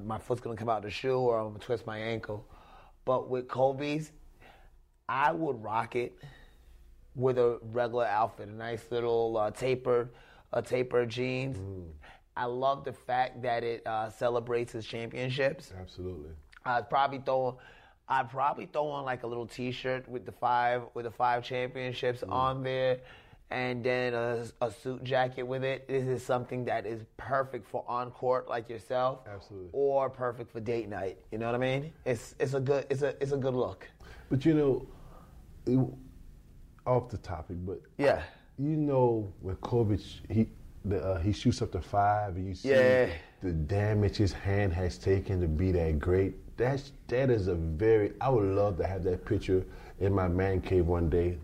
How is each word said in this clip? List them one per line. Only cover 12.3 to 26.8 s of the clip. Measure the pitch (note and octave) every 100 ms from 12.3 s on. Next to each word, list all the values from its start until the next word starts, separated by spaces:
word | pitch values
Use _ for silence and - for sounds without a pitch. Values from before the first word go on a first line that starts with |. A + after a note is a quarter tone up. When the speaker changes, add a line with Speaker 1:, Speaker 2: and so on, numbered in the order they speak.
| -
Speaker 1:
I |
love | B2 B2 C3 C#3
the | C#3+
fact | A#2 - B2 B2+ A#2+
that | A#2+ A#2
it, | A#2 A#2 A#2
uh, | A2 A2
celebrates | - A#2+ A#2+ A#2 A#2+ A#2+
his | A2+
championships. | G#2+ A#2 A#2 - B2+ C3 C#3 - - F#2
Speaker 2:
Absolutely. | F2+ - F2+ F2 D2+ E2 - - C3
Speaker 1:
I'd | A#2+ A2+
probably | C#3+ C#3 C3+
throw, | C3 C3 B2+ B2+ - - - _ -
I'd | C3+ A#2
probably | C3+ C#3 D3+ G2
throw | D3+ D3+
on, | C#3+ C3
like, | B2+
a | A#2
little | A#2+ A2+
T-shirt | - B2+ B2 B2+ B2+ B2+
with | B2 G#2
the |
five, | - A#2+ A#2+ A#2+ B2 A#2
with | A#2+ A#2
the |
five | - B2 A#2+
championships | A#2+ B2+ B2+ C#3 B2+ A#2+ B2 A#2+
Speaker 2:
Mm. | -
Speaker 1:
on | C3 C3 C3
there, | C3 C3 C3 B2+ C3 - - - -
and | B2+ B2+ B2
then | A#2+ B2+ B2
a, | A#2+ A#2+ A#2 A#2 -
a | A#2+
suit | G2 C3 B2+
jacket | B2+ C3 B2+ B2+
with | B2 C3
it. | C3+ C3 C3+
This | C3+
is | B2+ B2
something | - B2+ B2 B2+ A#2+
that | A2